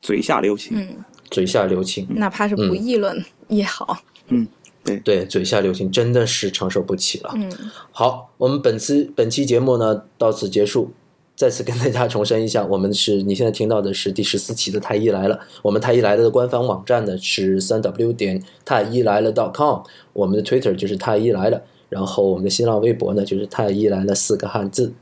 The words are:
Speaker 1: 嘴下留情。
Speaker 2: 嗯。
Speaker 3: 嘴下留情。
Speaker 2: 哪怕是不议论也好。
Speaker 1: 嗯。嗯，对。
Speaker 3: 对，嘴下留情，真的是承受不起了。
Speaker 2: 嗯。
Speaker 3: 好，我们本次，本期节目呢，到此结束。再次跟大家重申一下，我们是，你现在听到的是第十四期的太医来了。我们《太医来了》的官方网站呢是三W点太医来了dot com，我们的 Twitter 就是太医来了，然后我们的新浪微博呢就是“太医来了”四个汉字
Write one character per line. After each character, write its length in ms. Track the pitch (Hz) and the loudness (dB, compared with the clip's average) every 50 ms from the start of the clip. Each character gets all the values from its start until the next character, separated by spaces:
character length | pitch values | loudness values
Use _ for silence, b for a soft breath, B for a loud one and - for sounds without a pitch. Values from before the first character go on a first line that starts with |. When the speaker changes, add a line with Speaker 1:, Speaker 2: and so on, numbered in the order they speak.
Speaker 1:
嘴 200 | - - 208 202 | -2 -2 -2 -2
下 180 | - - 143 - | 0 0 0 2
留 160 | - 101 - | 2 0 0
情。 220 | 208 - - 226 214 | -2 -4 -6 -6 -6
Speaker 2:
嗯。 260 | 196 185 - - 196 - - - _ - | -6 -8 -12 -18 -18 -20 -20 -20 _ -6
Speaker 3:
嘴 140 | - - 185 | -2 -2 -2
下 200 | 185 - 117 - | 2 2 2 2
留 180 | - 190 185 185 | 2 0 -2 -2
情。 240 | 185 - - 190 190 | -4 -4 -6 -6 -6
Speaker 2:
哪 200 | - 220 208 196 | -2 -2 -2 -2
怕 180 | - - 208 208 | -2 -2 -2 -2
是 80 | 208 | 0
不 200 | 190 208 190 185 | 0 0 0 0
议 220 | 190 214 240 254 240 | -2 -2 -2 -2 0
论 260 | 202 196 - - 180 - _ _ - _ | 0 -2 -4 -6 -10 -12 _ _ -8 _
也 160 | 214 208 202 | 0 0 0
好。 360 | 196 - - - - - - - _ _ - _ - | -2 -4 -8 -6 -6 -8 -8 -8 _ _ -20 _ -2
Speaker 1:
嗯。 160 | 127 120 113 | -2 0 0
嗯， 40 | 107 _ _ _ - _ _ _ | -2 _ _ _ -20 _ _ _
对。 140 | - 101 98 | -6 -6 -4
Speaker 3:
对， 280 | - - 104 92 90 | 0 2 2 2 2
嘴 180 | 95 - 98 92 | 0 -2 -2 0
下 160 | 95 - 107 | 2 2 2
留 140 | 98 98 90 | 2 2 0
情， 160 | - - 95 | 0 -2 0
真 240 | 92 131 117 120 120 | 2 2 2 4 4
的 120 | 123 117 | 2 2
是 260 | 110 - - - 98 | 2 0 -2 -2 -4
承 180 | 95 - 101 95 | -4 -2 -4 -2
受 140 | 92 101 92 | -2 -2 -2
不 120 | - 98 | -2 -2
起 240 | 190 - - - - | -2 -2 -4 -4 -4
了。 100 | - - - | -8 -8 -6
Speaker 2:
嗯。 160 | 220 208 190 180 B B 214 B B B B | -6 -6 -6 -8 B B -16 B B B B
Speaker 3:
好， 400 | _ - 113 127 120 - - - _ _ | _ 0 0 0 0 -2 -12 -20 _ _
我 100 | 131 127 | 0 0
们 140 | 139 147 | 0 2
本 160 | - 127 110 110 | 2 0 0 2
次， 340 | 110 - 143 143 147 - - | 0 2 2 2 0 0 0
本 140 | - 117 113 | 0 0 0
期 160 | 117 143 139 | 2 -2 0
节 140 | 127 120 117 | 2 2 2
目 180 | 127 131 127 117 | 4 4 2 4
呢， 260 | 113 110 107 101 - _ _ _ | 4 2 0 0 -2 _ _ _
到 140 | 120 113 | 0 2
此 160 | 107 - - 98 | 2 0 -2 -2
结 180 | 95 101 104 | 2 2 2
束。 260 | 104 - 131 104 - - _ _ _ _ _ _ _ _ | 2 2 -2 -2 -2 -8 _ _ _ _ _ _ _ _
再 140 | - 139 127 | 0 0 0
次 140 | 110 - 123 | 0 0 -4
跟 120 | 120 120 120 | -4 -4 -2
大 80 | 120 139 | 0 0
家 180 | 110 - 123 | 0 2 0
重 180 | 110 - 110 104 | 0 0 0 0
申 200 | 101 117 110 110 | 2 2 0 0
一 40 | 110 | 0
下， 180 | - 117 101 | 0 0 0
我 120 | 92 98 95 | 0 0 0
们 160 | 95 98 104 | 0 0 0
是， 280 | 98 - - 104 98 98 | 0 0 2 2 0 2
你 100 | 98 98 | 0 0
现 120 | 95 123 | 2 2
在 40 | 113 | 0
听 180 | 104 - 113 107 | 2 0 0 0
到 120 | 113 107 | 0 0
的 120 | 101 101 95 | 0 -2 -4
是 180 | - - 101 | -4 -4 -4
第 100 | 95 - | -2 -2
十 160 | 104 - - 101 | -2 -2 0 0
四 160 | - - 117 | 0 0 0
期 160 | - - - | -2 -2 -2
的 80 | 95 107 | -2 -4
太 200 | 98 - 107 104 | -4 -2 -2 0
医 120 | 110 113 | 2 2
来 200 | 101 95 95 98 | 2 2 2 0
了。 100 | 107 - B B B B | 0 -2 B B B B
我 100 | B 104 | B 0
们 100 | 101 - | 0 2
《太 120 | - 127 120 | 2 2 2
医 80 | 120 | 4
来 160 | 113 104 104 107 | 4 4 4 4
了》 60 | 117 | 4
的 60 | 113 | 4
官 200 | 104 127 123 123 | 4 2 0 2
方 180 | 123 120 123 123 | 0 0 0 0
网 160 | 101 92 95 | -2 -4 0
站 220 | - 123 120 110 | 0 0 0 0
呢 120 | 101 92 92 | -2 -4 -4
是 440 | - - - - 98 95 95 95 | -4 -4 -2 0 0 2 2 2
三 200 | 95 - 110 110 | 2 0 0 0
W 300 | 110 98 92 - 117 117 | 0 -2 0 0 0 0
点 320 | 117 117 107 98 92 92 95 B B B B | 0 0 -2 -2 -2 -4 -6 B B B B
太 180 | - 143 117 104 | 0 0 0 0
医 200 | 107 113 123 117 | 0 0 0 2
来 180 | 110 101 104 | 4 2 4
了 120 | 110 113 104 | 2 2 2
dot 220 | 117 113 - 92 | 0 -2 -2 -2
com， 260 | - 147 151 123 95 B B B B B B | 0 0 0 0 -2 B B B B B B
我 140 | B 101 101 | B -2 0
们 100 | 92 95 | 0 0
的 80 | 104 - | 0 0
Twitter 320 | - 120 131 127 113 92 | 0 0 0 2 0 -2
就 100 | 90 101 | -2 -4
是 120 | 98 104 95 | -4 -4 -4
太 200 | - - 110 107 | -2 0 0 2
医 140 | 110 120 | 2 2
来 180 | 107 92 95 107 | 0 2 2 0
了， 120 | 139 - B B B B B B | 0 0 B B B B B B
然 180 | - 98 95 | -6 -6 -4
后 220 | 95 - - 101 98 | -4 0 2 2 2
我 80 | 95 | 2
们 80 | 92 92 | 0 0
的 60 | 98 | -2
新 180 | 95 - 120 117 | 0 2 2 2
浪 140 | 110 104 | 2 2
微 100 | 110 117 | 2 2
博 220 | 113 - - 95 95 | 0 0 0 -2 0
呢 100 | 104 101 | 0 0
就 160 | - 98 95 | 0 -2 -4
是 80 | 104 - | -4 -4
“太 220 | - - 113 104 | -4 -2 -2 0
医 160 | 98 101 107 107 | 0 2 2 2
来 160 | 98 95 98 | 2 2 0
了” 100 | 98 98 | 0 0
四 220 | 98 - - 110 | 0 2 0 0
个 140 | 101 - 107 | -2 -2 -4
汉 200 | - 110 101 98 | -4 -4 -4 -2
字 240 | 98 - 123 - - - | -2 0 -2 -2 -2 -10